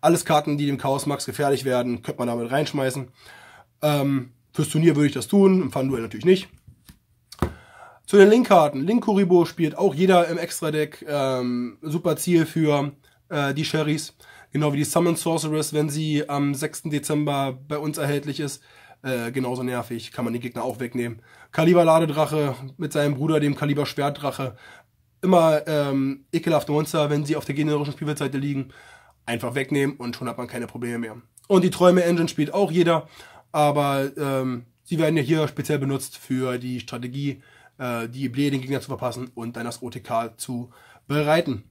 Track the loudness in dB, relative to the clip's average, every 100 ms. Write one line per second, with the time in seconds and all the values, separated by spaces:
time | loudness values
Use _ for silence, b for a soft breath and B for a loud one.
0 | 4 2 4 0 2 -2 0 -2 -2 -2
1 | -2 -4 -6 -2 0 0 0 0 0 -4
2 | -6 -4 -4 -4 -2 -2 -2 -2 -2 -4
3 | -10 B B B B B B _ 0 0
4 | 0 -2 -4 _ _ -4 -2 4 4 4
5 | 2 0 2 6 6 6 2 -2 -2 -2
6 | -6 -2 4 4 2 _ -20 _ _ -20
7 | _ _ _ -6 B B B B B B
8 | 2 8 10 8 6 6 6 0 0 0
9 | 2 2 6 6 4 0 -2 2 0 2
10 | 4 6 4 -2 -6 -6 -4 -2 -4 -6
11 | -6 -2 0 -2 -2 -4 -6 -10 -6 -4
12 | -2 -2 2 2 2 0 2 2 -2 -8
13 | b b _ -4 -2 -2 -2 -2 -2 -2
14 | -6 _ B B B -2 0 0 0 2
15 | 2 0 -2 -2 -2 -4 -2 -2 -2 -2
16 | -2 -2 -2 -2 -2 -2 -6 -8 -6 -6
17 | -2 -2 0 -2 -4 -6 -8 -6 -6 -4
18 | -2 -2 -4 -6 -6 -8 B B B B
19 | -6 -4 -4 -4 -4 -4 -4 -6 -6 -10
20 | -10 -8 -6 -6 -8 -8 -8 -6 -6 -4
21 | -6 -8 B B B 2 4 6 6 6
22 | 4 0 0 0 -2 -4 -12 -10 -6 0
23 | 0 0 0 2 2 0 -2 -2 -2 -2
24 | -4 -2 -6 -4 -8 B B B B _
25 | _ _ 4 6 6 4 0 0 0 0
26 | -2 -4 _ -4 0 0 2 -2 0 0
27 | 0 0 0 -4 -4 -2 0 0 -2 -6
28 | -6 -4 -4 -4 -4 -4 -6 B B B
29 | B _ -8 -6 -4 -6 -2 0 0 -2
30 | -10 -8 -8 -8 -10 -10 -10 -8 -6 -6
31 | -8 -12 _ _ _ 4 4 4 6 6
32 | 4 0 0 -2 -2 0 0 2 4 2
33 | -2 B B B _ 2 2 2 0 0
34 | -2 -4 -2 -2 -2 -6 -10 _ -6 0
35 | 2 2 2 0 0 -4 -2 -2 0 -4
36 | -6 -16 -6 -2 -2 -4 -6 -8 -8 -12
37 | -10 -6 -6 -6 b b b _ -6 -6
38 | -6 -6 -6 -2 0 -2 -4 -6 -6 -6
39 | -6 -8 -12 -12 -12 -8 -10 -10 -12 -12
40 | -4 -4 -4 -10 -10 -10 -10 b b b
41 | _ -2 2 2 2 -6 -10